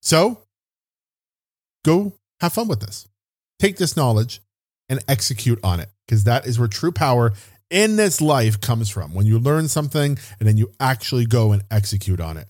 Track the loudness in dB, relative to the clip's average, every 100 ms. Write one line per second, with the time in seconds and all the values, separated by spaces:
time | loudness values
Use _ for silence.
0 | 2 2 2 -2 _ _ _ _ _ _
1 | _ _ _ _ _ _ _ _ 0 2
2 | 0 -10 _ _ -4 -2 -2 -4 -6 -14
3 | -20 _ _ _ _ _ 0 2 -2 0
4 | 2 2 0 -6 _ _ _ _ _ -6
5 | -2 -2 -2 -4 -2 0 0 -2 -6 _
6 | -2 2 4 2 -2 -2 -2 -2 -4 0
7 | 0 2 2 -2 -12 _ _ 0 2 2
8 | 0 2 2 2 2 0 -2 -2 -2 -4
9 | -6 0 2 2 2 0 0 -2 -2 -2
10 | -2 -2 -8 -2 2 2 0 _ -2 -2
11 | -2 -2 2 2 2 0 0 -2 -2 -4
12 | -4 -4 -4 -10 -14